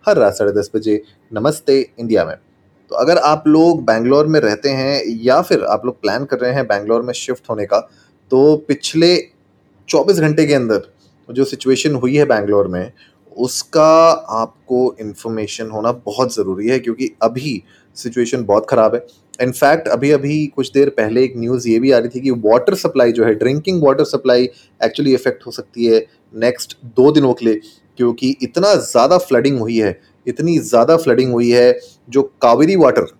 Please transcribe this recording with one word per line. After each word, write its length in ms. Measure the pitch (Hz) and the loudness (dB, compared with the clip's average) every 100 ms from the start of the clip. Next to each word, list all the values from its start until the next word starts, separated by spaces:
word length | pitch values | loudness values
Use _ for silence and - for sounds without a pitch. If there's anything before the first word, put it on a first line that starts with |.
| - | 0
हर 100 | 185 | 2
रात 160 | 104 | 2
साढ़े 180 | 98 104 | 2 -2
दस 200 | 101 98 110 | -2 -4 -4
बजे 260 | 107 104 - _ _ | -2 -4 -4 _ _
नमस्ते 560 | 104 127 156 - 135 123 - | -4 -4 -4 0 0 -2 -10
इंडिया 260 | 117 107 80 | -2 -2 -2
में। 100 | 78 _ _ _ _ _ | -8 _ _ _ _ _
तो 60 | - | -2
अगर 220 | 131 170 | 0 2
आप 260 | 143 156 156 | 2 0 2
लोग 380 | 156 170 160 117 | 4 4 2 0
बैंगलोर 420 | 113 120 139 151 | 0 2 2 2
में 120 | 156 | 2
रहते 300 | 110 104 143 | 0 -2 -4
हैं 340 | 131 131 139 - | -2 -4 -4 -6
या 340 | 113 120 143 | -4 0 0
फिर 220 | 180 151 | 2 -2
आप 220 | - 107 120 | 0 -4 -4
लोग 160 | - | -6
प्लान 240 | 104 110 139 | -4 -4 -4
कर 140 | 127 | -4
रहे 140 | 123 | -2
हैं 140 | 135 117 | -4 -2
बैंगलोर 340 | 101 104 117 | -4 0 -2
में 120 | 123 | -2
शिफ्ट 300 | 120 - 127 - | -10 -8 -10 -8
होने 160 | 110 101 | -8 -2
का, 140 | 101 - _ _ _ _ | -2 -4 _ _ _ _
तो 340 | 131 147 151 151 | 2 4 2 -2
पिछले 600 | 139 - 160 170 175 - _ _ _ _ _ - | -6 -4 0 2 2 -4 _ _ _ _ _ -2
चौबीस 280 | 160 196 180 | 0 2 2
घंटे 280 | 156 151 151 | 2 0 2
के 80 | |
अंदर 280 | 143 117 104 - _ _ _ - | 0 0 -2 -4 _ _ _ -10
जो 140 | 123 135 | -4 -4
सिचुएशन 500 | 135 131 127 156 139 | -2 -2 0 0 -2
हुई 200 | 127 143 | -2 0
है 100 | 143 | 2
बैंगलोर 420 | 110 101 104 95 | 0 0 0 0
में, 240 | 90 92 _ _ _ _ - | -4 -10 _ _ _ _ -8
उसका 720 | 123 - - 165 156 160 165 | -6 -6 -4 2 4 6 4
आपको 840 | 147 - 110 113 _ _ 127 127 - | 2 -4 -6 -6 _ _ -2 -2 -4
इन्फॉर्मेशन 680 | 107 101 113 113 104 - 110 | -16 -12 -10 -8 -8 -10 -10
होना 220 | 110 113 | -4 -4
बहुत 440 | 123 104 107 123 113 | -4 -8 -4 -4 -2
ज़रूरी 320 | 95 92 107 | -4 -4 -2
है, 120 | 131 | -2
क्योंकि 320 | 120 113 131 _ | -4 -6 -8 _
अभी 420 | 113 127 143 107 _ _ _ - | -4 -4 -8 -10 _ _ _ -14
सिचुएशन 480 | 123 120 120 131 | -8 -4 -2 -4
बहुत 220 | 104 101 110 | 0 0 2
ख़राब 260 | 120 110 - | 2 2 0
है। 100 | - _ _ - 127 | -8 _ _ -4 -4
In 80 | 123 | 0
fact, 320 | 143 165 - | 2 2 0
अभी-अभी 600 | 117 139 151 139 151 151 | -2 0 0 0 -4 -4
कुछ 240 | - 131 | -6 -2
देर 180 | 135 139 | 0 2
पहले 340 | - 107 117 | 0 -2 0
एक 100 | 131 120 | 0 -2
न्यूज़ 320 | 117 127 117 | -4 -4 0
ये 100 | 113 | 0
भी 120 | 135 | 4
आ 60 | 123 | 2
रही 120 | 120 | 2
थी 100 | 127 | -4
कि 120 | 135 | -4
वाटर 440 | 120 104 120 123 190 | -2 2 2 2 -2
सप्लाई 360 | 165 - 120 | -4 0 2
जो 140 | 117 113 | 2 0
है, 80 | |
ड्रिंकिंग 500 | 107 123 143 151 180 | 2 0 -2 -2 0
वाटर 200 | 143 139 | 2 2
सप्लाई 460 | 156 131 127 123 123 _ _ _ 117 | 0 -2 2 2 0 _ _ _ -4
actually 280 | - 147 | -2 0
अफेक्ट 320 | 127 131 123 - | 0 0 -6 -14
हो 60 | |
सकती 340 | - - 120 117 | -16 -16 -4 2
है 200 | 110 110 _ _ 110 | 2 0 _ _ -4
नेक्स्ट 420 | 117 - - - 123 | -2 -2 -14 -16 -6
दो 260 | 120 135 | 2 4
दिनों 220 | 151 135 | 4 2
के 120 | 120 113 | 0 -2
लिए, 160 | 107 - _ _ - | -2 -6 _ _ -4
क्योंकि 400 | 123 117 131 139 | -4 -2 -4 -4
इतना 340 | 127 - 196 180 | -6 -2 0 0
ज़्यादा 420 | 117 120 131 180 | 0 0 2 2
फ्लडिंग 420 | 180 123 139 135 | 2 0 0 -2
हुई 180 | 110 113 | -2 -2
है, 240 | 104 92 _ _ - | -2 -4 _ _ -10
इतनी 320 | - 160 160 | -6 -2 -2
ज़्यादा 380 | 113 123 147 165 | 0 2 4 2
फ्लडिंग 340 | 139 123 131 | 2 0 0
हुई 200 | 120 120 | 0 2
है, 280 | 120 123 123 - _ - | 4 4 2 -6 _ -4
जो 240 | 131 139 _ | -2 -2 _
कावेरी 340 | 117 117 156 196 | 2 4 2 4
वाटर 300 | 143 120 - _ | 4 2 -4 _